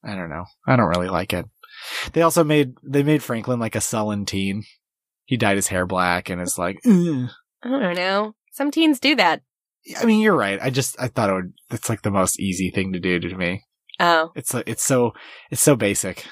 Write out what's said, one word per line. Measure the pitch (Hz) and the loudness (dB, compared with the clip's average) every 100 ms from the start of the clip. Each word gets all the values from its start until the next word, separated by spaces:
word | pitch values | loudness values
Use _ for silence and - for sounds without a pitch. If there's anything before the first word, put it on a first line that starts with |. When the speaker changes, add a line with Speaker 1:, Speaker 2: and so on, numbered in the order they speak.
Speaker 1:
I | - 98 | -10 -10
don't | 85 | -8
know. | 76 92 _ - | -10 -12 _ 0
I | 127 | 2
don't | 98 | 4
really | 87 90 | 0 -2
like | 90 95 | -4 -4
it. | 90 - _ - - - - - | -6 -6 _ -20 -18 -12 -10 -4
They | 160 | 2
also | 165 165 156 | 2 4 4
made, | 151 139 127 135 | 4 2 -4 -2
they | 143 | 0
made | 143 151 | 2 2
Franklin, | - 117 110 123 | 0 -6 -4 -2
like, | 110 110 | -2 -4
a | |
sullen | - 113 107 104 98 | -2 -2 -2 -2 -2
teen. | 98 98 101 - _ _ _ _ _ _ | -2 -2 -2 -8 _ _ _ _ _ _
He | 123 | 2
dyed | 107 101 | 2 2
his | - | 0
hair | 92 92 | -2 0
black | 92 90 87 - | 0 2 0 -2
and | 90 | -6
is | 90 - | -6 -4
like, | 90 98 247 | -4 -2 4
"Ugh." | 185 175 139 123 - _ _ | 4 4 -2 -4 -10 _ _
Speaker 2:
I | 240 | -6
don't | 277 196 175 | -2 -2 -2
know. | 185 196 214 _ _ | -2 -2 -4 _ _
Some | - 285 | -6 -4
teens | 302 320 269 | 2 2 4
do | 269 285 | 2 2
that. | 180 151 _ _ _ _ - - | 2 0 _ _ _ _ -16 -2
Speaker 1:
I | 233 | 2
mean, | 214 | 4
you're | 214 165 | 4 2
right. | 101 98 | 2 -2
I | 131 | -2
just, | 131 127 - | -2 -4 -4
I | 127 | -6
thought | - 104 | 0 0
it | |
would, | 95 92 - _ | 0 -4 -12 _
it's, | 117 - | -10 -6
like, | 110 | -4
the | 110 | -2
most | 98 92 - | 0 0 -2
easy | 98 87 92 | -4 -2 -2
thing | 101 95 | -2 -4
to | 92 | -4
do | 90 90 | -2 -2
to | 87 92 | -2 -4
me. | 87 95 _ _ _ - | -4 -4 _ _ _ -2
Speaker 2:
Oh. | 175 165 160 - | 2 4 2 -6
Speaker 1:
It's, | - | -6
uh, | 123 - | -4 -4
it's | 113 | -6
so, | - 131 120 - - - - | 0 2 2 -2 -20 -20 -12
it's | 135 | 0
so | - 127 | 4 4
basic. | 104 101 95 90 - | 2 0 -4 -10 -16